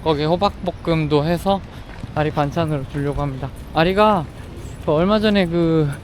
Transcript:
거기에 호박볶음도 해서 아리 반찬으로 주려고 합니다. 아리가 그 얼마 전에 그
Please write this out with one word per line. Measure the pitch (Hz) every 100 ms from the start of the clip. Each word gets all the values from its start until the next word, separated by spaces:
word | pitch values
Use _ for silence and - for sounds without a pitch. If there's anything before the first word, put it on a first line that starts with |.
거기에 | 156 151 151
호박볶음도 | 175 202 - 180 - - 160 151 147
해서 | 151 170 190 196 - - - - -
아리 | - 151
반찬으로 | 151 147 135 160 151 131
주려고 | 147 143 139
합니다. | 143 131 135 - -
아리가 | 156 165 190 214 202 143 - - - - - -
그 |
얼마 | 156 185 214
전에 | 214 202 175
그 | 170 165 160 147 139